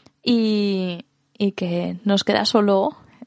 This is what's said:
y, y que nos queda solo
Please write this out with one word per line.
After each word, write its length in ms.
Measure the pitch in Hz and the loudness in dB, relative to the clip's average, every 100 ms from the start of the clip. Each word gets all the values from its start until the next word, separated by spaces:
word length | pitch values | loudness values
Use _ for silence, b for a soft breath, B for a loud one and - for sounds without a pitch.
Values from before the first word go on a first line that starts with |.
| b _ | b _
y, 840 | - 233 220 214 202 190 185 170 - _ _ - | -2 0 2 0 0 -2 -4 -8 -14 _ _ -4
y 160 | 202 | -4
que 460 | 196 180 175 180 180 | -2 -4 -4 -4 -4
nos 220 | 202 196 - | 0 0 2
queda 180 | 202 | 0
solo 540 | 214 220 208 196 247 B B B | 2 2 4 2 0 B B B